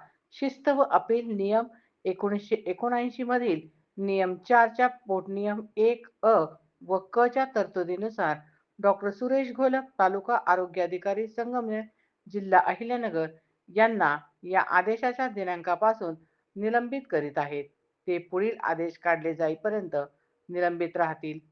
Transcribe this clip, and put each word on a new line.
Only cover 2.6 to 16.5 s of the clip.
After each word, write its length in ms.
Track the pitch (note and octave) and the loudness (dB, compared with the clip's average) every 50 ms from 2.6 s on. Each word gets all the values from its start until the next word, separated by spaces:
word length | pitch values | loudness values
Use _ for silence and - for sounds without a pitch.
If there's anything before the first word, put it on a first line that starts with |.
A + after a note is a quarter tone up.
| - | -2
एकोणऐंशी 560 | F3+ F3+ - A#3+ A#3+ B3 A#3+ B3 B3 A#3+ C4 | -6 -4 -2 -2 0 0 0 -2 -4 -6 -6
मधील 380 | B3 A#3+ B3 B3 A#3+ A3 E3 D#3 D#3+ - _ _ _ _ _ G3 | -2 -2 0 0 2 0 0 -2 -4 -10 _ _ _ _ _ -6
नियम 360 | G3 G3 G3 F#3+ F#3 F#3 F#3 F3 - - | -4 -2 0 0 0 0 -2 -6 0 4
चार 200 | B3 A#3 A#3 A3+ | 6 6 6 4
च्या 180 | A3+ - B3 B3 B3 - _ | 4 2 2 2 0 -4 _
पोटनियम 540 | G3+ F#3+ F#3 F#3 G3 G3 G3+ G3+ G#3 G#3 A3 G#3+ - _ | -4 -4 -2 -2 -4 -6 -4 -4 -4 -4 -6 -8 -8 _
एक 300 | G#3+ A3 A3+ A#3+ A3+ - - _ _ | 2 2 2 2 0 -6 -16 _ _
अ 120 | - A3 A3 F3 D#3 D#3 - - _ _ _ _ - F3 | 4 4 4 4 4 0 -4 -14 _ _ _ _ -4 -2
व 100 | F#3+ F#3 F#3+ - | -2 -2 -2 -2
क 140 | - A#3 A#3+ | 2 2 2
च्या 180 | A#3+ A#3+ C4+ C4 C4 C4 | 4 2 0 -2 0 0
तरतुदीनुसार 800 | A3 F#3 - - F#3 F3 E3+ F3+ F#3 G#3 A3+ G#3+ G#3+ F3+ D#3 D3+ D3+ - _ _ _ _ _ _ - | -2 -2 -2 -2 -4 -4 -2 -4 -4 -4 -6 -4 -2 0 0 -2 -2 -8 _ _ _ _ _ _ 0
डॉक्टर 320 | G3+ G3+ G3 G3 G3+ G3+ | 2 2 2 2 -2 -6
सुरेश 420 | G3 - B3 B3+ C4+ C4+ C4 A#3+ | -4 -4 -2 0 0 0 0 -2
घोलप, 320 | A#3+ B3+ C4+ B3+ C4 C4 C4 - _ - | -2 0 0 2 2 0 -2 -6 _ 2
तालुका 380 | F#3+ F#3 G3 G3 F#3+ - A#3+ - - | 2 2 2 0 0 0 0 0 2
आरोग्य 360 | - F3+ F#3 F3+ F3 E3 F#3 | 2 2 2 0 -2 -2 -2
अधिकारी 440 | F3 F3 F#3 F3 - G3 G3 G#3 A3+ G#3+ | -2 -2 -4 -4 -2 -2 -2 -2 -4 -6
संगमनेर, 540 | A3 A#3+ A#3 A#3+ B3 B3 A#3 A3 G#3+ A3 A3 G#3+ _ _ _ _ _ _ _ | -6 -8 -6 -4 -4 -4 -4 -4 -6 -6 -8 -10 _ _ _ _ _ _ _
जिल्हा 340 | - G3 G#3 G3 F#3+ F#3+ F3+ - | -10 -8 -8 0 4 4 4 4
अहिल्यानगर 600 | E3+ F#3 - A#3 A#3 B3 A#3+ A#3 G3+ E3 D#3+ D#3+ D#3+ D#3+ - _ _ _ _ _ - | 4 0 -2 -4 -4 -2 -2 -2 -2 -2 -2 -2 -2 -6 -14 _ _ _ _ _ -4
यांना 480 | F3 G#3 A3 A3+ A3+ G3+ E3+ C#3+ D3 D3 - _ _ _ | 2 4 4 4 4 2 2 2 2 0 -4 _ _ _
या 180 | - F3 F#3 F#3 - - | -8 0 2 2 2 4
आदेशाच्या 580 | - F3+ F3+ G#3+ A3+ A3+ C4+ B3 A#3+ C4 C4 B3 | 2 2 4 2 0 0 -2 -2 -2 -2 -4 -4
दिनांकापासून 840 | G3+ G3+ F#3 F3+ F3+ E3+ E3 F3+ F3 F3 G#3+ A3 A3 A3 G3 E3+ D#3+ D#3+ _ _ _ _ _ _ | -4 -6 -6 -4 -6 -4 -2 -4 0 2 2 2 2 0 -4 -8 -8 -8 _ _ _ _ _ _